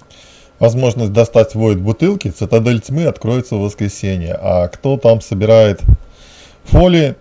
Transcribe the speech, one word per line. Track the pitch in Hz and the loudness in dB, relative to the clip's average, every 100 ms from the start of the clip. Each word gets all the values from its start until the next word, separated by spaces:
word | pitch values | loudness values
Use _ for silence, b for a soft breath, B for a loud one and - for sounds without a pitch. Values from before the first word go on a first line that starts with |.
| _ b b b b b | _ b b b b b
Возможность | 117 120 127 120 107 | 0 0 -2 -2 -2
достать | 107 113 117 110 110 | 0 2 2 0 0
Void | 110 95 | 0 0
бутылки, | 101 113 175 202 98 | -2 -2 -2 -2 -6
Цитадель | - 104 113 117 117 | -8 -2 0 0 -2
Тьмы | - 143 160 | -4 -4 -4
откроется | - 110 127 - 107 | -4 -4 -4 -4 -4
в | |
воскресенье. | 101 - 101 - 98 95 85 | -6 -6 -8 -6 -6 -6 -6
А | - 95 90 87 | -6 -2 -2 -2
кто | - 135 135 | -4 -4 0
там | 117 110 | 2 2
собирает | - 98 107 113 107 95 - - - b b b b b - | -2 -2 2 4 4 2 2 2 0 b b b b b 0
фоли | 147 180 170 143 - | 2 4 4 0 -4